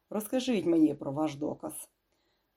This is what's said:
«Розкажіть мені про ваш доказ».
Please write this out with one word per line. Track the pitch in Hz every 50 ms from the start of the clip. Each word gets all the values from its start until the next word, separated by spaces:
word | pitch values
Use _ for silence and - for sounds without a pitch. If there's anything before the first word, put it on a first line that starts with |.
| _ -
«Розкажіть | - 208 208 - 262 262 247 254 240 190 -
мені | 170 170 165 156 151 143
про | - 156 143
ваш | 135 151 156 151 139
доказ». | 139 151 - - - - - - - - - _ _ _ _ _ _ _ _ _ _ _ _ _